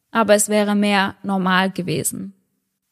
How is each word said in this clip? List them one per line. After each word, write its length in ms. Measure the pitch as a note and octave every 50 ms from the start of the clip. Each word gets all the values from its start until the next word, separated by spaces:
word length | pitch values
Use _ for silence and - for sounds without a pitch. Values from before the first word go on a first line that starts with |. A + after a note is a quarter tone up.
| _ _
Aber 240 | - A3+ A3 G3+ G#3
es 140 | G#3 G#3 G#3
wäre 260 | G#3 G#3 G#3 G3+ G#3
mehr 400 | G3+ G#3 G#3 G3+ G3 F#3+ G3 - _
normal 480 | - G3 G3 F#3+ F3+ F#3 F#3 F3+ F#3+ G3
gewesen.“ 640 | F#3 - F3 F3+ D3+ - - - - - F#3+ G3 - _ _ _ _ _ _ _ _ _ _ _